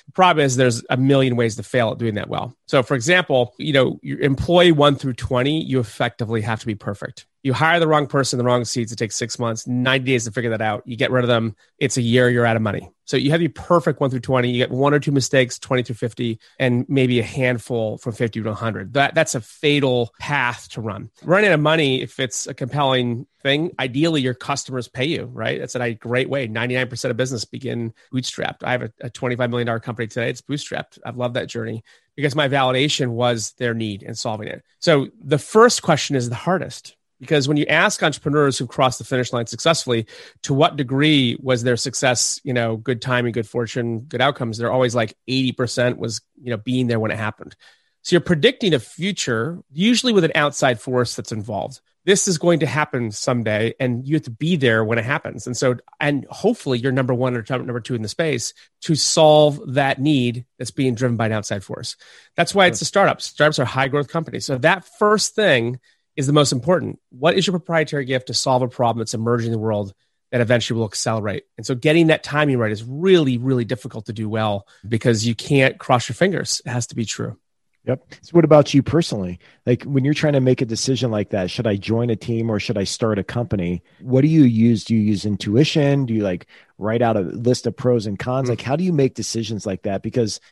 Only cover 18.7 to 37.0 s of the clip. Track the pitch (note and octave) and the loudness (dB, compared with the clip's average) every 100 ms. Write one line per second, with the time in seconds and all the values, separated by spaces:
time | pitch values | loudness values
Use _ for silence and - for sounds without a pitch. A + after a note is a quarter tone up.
18.7 | G2+ G2 B2 C#3 D#3+ D#3 C3 - - D3 | -6 -4 0 0 2 0 -2 -8 -4 0
19.7 | D3 C3+ B2 A#2 - - D3 B2 A#2 - | 2 2 0 -2 -6 -6 -2 -2 -4 -12
20.7 | - A2 G2+ G#2+ _ - F#3 G#3 D#3 D3+ | -10 -10 -10 -12 _ 0 2 4 4 4
21.7 | D#3+ C#3+ C3 A#2+ - C3 - - C#3 B2+ | 2 2 0 -4 -6 -6 -6 -10 -8 -6
22.7 | C#3 C#3 B2+ A#2+ A#2 - _ C#3 C#3+ E3+ | -2 0 2 0 -4 -8 _ 0 0 -2
23.7 | - C3 B2 E3 D#3 B2+ A#2+ - C#3 - | -4 -6 0 0 0 -2 -4 -6 -6 -6
24.7 | C3 A2+ - C3+ D#3+ A#2+ A#2+ A2+ C#3 - | -8 -8 -6 -4 -4 -6 -8 -6 -6 -6
25.7 | B2 A#2+ A2 A#2 B2 C3 C#3 A#2 A2 A#2+ | -6 -6 -6 -4 -2 0 -2 -4 -4 -2
26.7 | B2+ B2 A#2+ C3 A#2 B2+ B2 - B2 A#2+ | -2 -4 -6 -6 -2 -2 -4 -8 -10 -8
27.7 | A#2+ A#2 - _ B2+ B2+ - - - - | -6 -6 -10 _ -8 -6 -6 -6 -6 -4
28.7 | B2 A#2 - B2 - B2+ A#2+ B2 A#2+ A#2 | -4 -6 -12 -14 -8 -6 -2 -2 -2 -2
29.7 | A#2 - A2+ A2 - A#2 B2 - D3 - | -4 -6 -8 -8 -6 -6 -6 -8 -10 -8
30.7 | - - _ - A#2+ B2 A#2+ - A#2 A2+ | -10 -10 _ -14 -6 -4 -4 -6 -8 -8
31.7 | A2 - _ _ - C#3+ D3 C#3 C#3 B2+ | -10 -12 _ _ -4 -2 0 0 2 2
32.7 | B2+ D3 - B2+ A#2 B2 A#2 G2+ - A#2+ | 2 2 0 -2 0 0 0 -4 -6 -4
33.7 | A2+ A2 F#2+ G#2+ A2+ A#2+ G#2+ G#2+ - _ | -2 -4 -6 -10 -8 -6 -6 -8 -12 _
34.7 | _ - D3 C3 - C#3 D3 - A3 A#3+ | _ 2 2 2 -8 -2 -2 2 6 6
35.7 | - - D3+ - C#3 A#2+ A#2 - F#3 - | 6 0 0 2 -2 -2 -6 -2 -2 -4
36.7 | - - _ | -12 -20 _